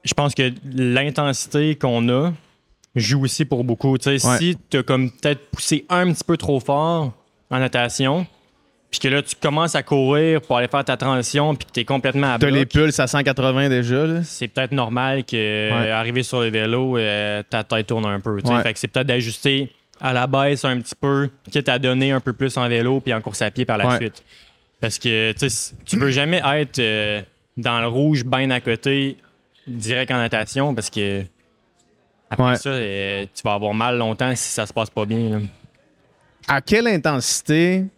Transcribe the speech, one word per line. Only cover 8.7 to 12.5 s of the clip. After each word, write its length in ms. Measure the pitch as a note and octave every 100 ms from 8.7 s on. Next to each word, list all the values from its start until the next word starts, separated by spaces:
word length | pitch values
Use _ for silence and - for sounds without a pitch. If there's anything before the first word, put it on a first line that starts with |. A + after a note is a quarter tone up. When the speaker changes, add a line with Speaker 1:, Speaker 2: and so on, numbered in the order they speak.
| _ _
Speaker 1:
puis 100 | -
que 60 | C#3
là, 120 | C#3
tu 140 | C#3+ -
commences 400 | D#3 D3 E3 D3+
à 80 |
courir 580 | C3 C#3+ C3 D3 D#3+ D#3+
pour 160 | - B2
aller 120 | B2
faire 160 | C#3 C#3
ta 100 | B2+
transition, 560 | C3 C3 A#2 C#3+ D3+ C#3
puis 100 | -
que 40 |
t'es 100 | - A#2
complètement 480 | C3+ C3 C#3 C#3
à 60 | A#2+
Speaker 2:
T'as 80 |
Speaker 1:
bloc, 100 | C#3+